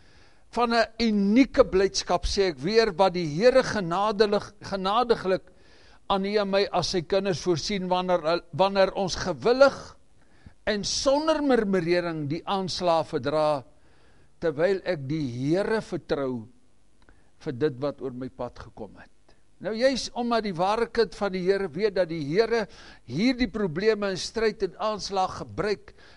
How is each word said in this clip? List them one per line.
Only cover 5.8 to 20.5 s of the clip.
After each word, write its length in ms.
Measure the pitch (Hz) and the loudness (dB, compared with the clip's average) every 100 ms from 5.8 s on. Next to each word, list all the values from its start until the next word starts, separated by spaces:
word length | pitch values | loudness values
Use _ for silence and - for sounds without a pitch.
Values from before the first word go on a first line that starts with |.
| - - - | -20 -12 -2
aan 160 | 196 | -2
u 120 | 196 208 | 0 0
en 140 | 196 | 2
my 140 | 196 196 | 2 2
as 160 | 180 - | 0 -2
sy 140 | 185 | -2
kinders 380 | 151 196 196 160 | 0 0 0 -2
voorsien 480 | 180 165 - 202 180 | -2 -2 -2 -4 -2
wanneer, 540 | 180 180 175 156 170 - 147 | -2 0 0 0 -2 -2 0
wanneer 380 | 196 196 190 | 2 4 2
ons 200 | 185 185 | 2 -4
gewillig 840 | - 190 139 175 262 269 - - - - - - - - - - | -4 -6 -2 0 6 6 4 -8 -20 -20 -20 -20 -20 -20 -8 -4
en 180 | 208 | -4
sonder 580 | 180 - 269 285 311 302 | -4 -2 2 2 2 2
murmurering 840 | 285 240 196 190 165 175 170 160 143 | 4 2 2 0 2 0 0 -4 -4
die 140 | 165 - | -4 -4
aanslae 580 | 196 185 - 180 165 | -4 -4 -2 0 0
verdra, 600 | 151 156 127 156 151 143 - - - - - - - - | 0 -4 -2 0 0 0 -6 -20 -20 -20 -20 -20 -20 -6
terwyl 400 | 170 139 185 190 | -4 0 0 0
ek 220 | - 165 131 | -2 -4 -4
die 180 | 160 135 | -4 -4
Here 540 | 120 139 180 208 220 | -4 0 0 0 -2
vertrou 680 | - 175 - 143 135 120 107 - - - - - - - - - | -4 -8 -4 -4 -2 -6 -10 -18 -20 -20 -20 -20 -20 -20 -20 -12
vir 140 | 156 | -10
dit 260 | 120 151 123 | -2 -2 -2
wat 220 | 143 - | -6 -6
oor 120 | 131 | -8
my 160 | 123 127 | -8 -10
pad 300 | - 123 - | -10 -10 -12
gekom 380 | 113 - 101 - | -18 -16 -16 -16
het. 220 | - - - - - - | -20 -20 -20 -20 -20 -12
Nou, 140 | 165 | -8
juis 300 | 220 262 262 - | 0 2 0 -4
omdat 300 | 233 240 226 | -6 -2 0
die 80 | 214 | -2